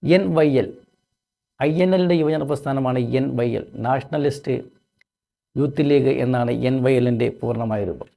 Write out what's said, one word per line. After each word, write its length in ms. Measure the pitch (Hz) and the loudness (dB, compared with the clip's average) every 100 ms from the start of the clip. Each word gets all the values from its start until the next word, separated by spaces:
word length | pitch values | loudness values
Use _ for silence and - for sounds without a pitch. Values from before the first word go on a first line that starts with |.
| 175 180 | 4 2
എൻ 80 | 190 160 | 4 2
വൈ 100 | 156 131 | 4 2
എൽ, 60 | 123 - _ _ _ _ _ _ _ _ 143 | 0 -6 _ _ _ _ _ _ _ _ -2
ഐ 40 | 160 | 2
എൻ 60 | 180 185 | 2 2
എല്ലിൻ്റെ 200 | 180 175 | 2 2
യുവജന 200 | 151 156 143 | 2 0 -2
പ്രസ്ഥാനമാണ് 500 | 143 - 135 131 127 120 127 | -4 -4 -2 -2 -2 -2 -2
എൻ 60 | 135 127 | -2 -2
വൈ 100 | 120 113 | -2 -2
എൽ. 40 | - - 113 | -8 -8 -4
നാഷണലിസ്റ്റ് 720 | 131 - 151 143 139 - 123 - _ _ _ _ _ _ _ _ - | -4 -4 -2 -2 -4 -4 -6 -6 _ _ _ _ _ _ _ _ -4
യൂത്ത് 260 | 143 143 143 | -2 0 2
ലീഗ് 240 | 143 131 131 | 4 4 0
എന്നാണ് 280 | 127 127 120 117 123 | 0 0 0 0 0
എൻ 60 | 131 | 0
വൈ 80 | 127 131 | 2 2
എല്ലിൻ്റെ 280 | 123 120 117 - | 2 2 -2 -2
പൂർണ്ണമായ 400 | 117 113 113 107 98 | -4 -4 -2 -4 -4
രൂപം. 200 | 85 - | -6 -12